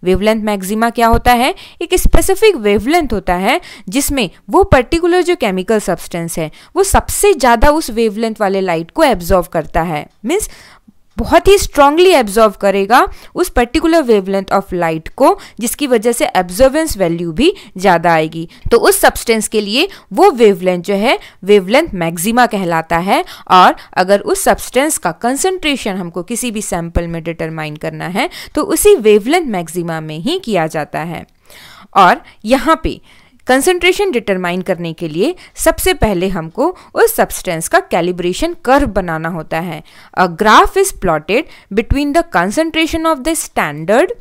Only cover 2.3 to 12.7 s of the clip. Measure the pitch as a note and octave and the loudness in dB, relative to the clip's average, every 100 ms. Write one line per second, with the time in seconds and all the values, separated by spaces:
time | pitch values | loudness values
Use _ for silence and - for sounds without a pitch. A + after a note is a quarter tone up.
2.3 | F#4+ A4 F4 G#3 G3+ G#3 E4+ D4+ G#3 F3+ | 2 4 2 2 0 2 0 0 -4 -2
3.3 | F3+ F#3+ D#4 - - - G#3 C#4 C#4 G3+ | -2 0 -2 -4 -18 -6 -4 -2 -2 -4
4.3 | - - G3+ D4 C#4+ B3 E4 E4+ F4+ E4+ | -6 -2 0 4 2 2 0 2 2 0
5.3 | F4 A3+ F#3 F#3 A3 G3+ E3+ - F3+ E3+ | 0 0 -2 0 -2 0 -6 -6 -8 -6
6.3 | - D#3 - - - F#4+ B3 - - G#4 | -6 -8 -10 -10 -4 0 0 0 0 2
7.3 | F4 B3+ A#3 D4 D4 A3 A3 A3+ G3+ A3+ | 2 2 4 4 2 -2 -2 -2 -2 -6
8.3 | A3 G3+ F#3+ F#3+ E3 E3 - D#4 G3+ E3+ | -2 -2 -2 -2 -4 -4 0 2 2 0
9.3 | F#3 F3 E3+ D#3 E3+ E3 D3+ - _ G#3+ | 0 0 -6 -4 -4 -2 -6 -8 _ -4
10.3 | F4+ G#4 - - - _ _ _ - A#3 | -4 -4 -14 -20 -20 _ _ _ -8 0
11.3 | D#4+ F4 G4+ - - C#4 D4+ F#4 E4 A3 | 2 6 4 4 4 4 6 4 4 2
12.3 | G3 A3 G3 G3+ | 2 2 2 -2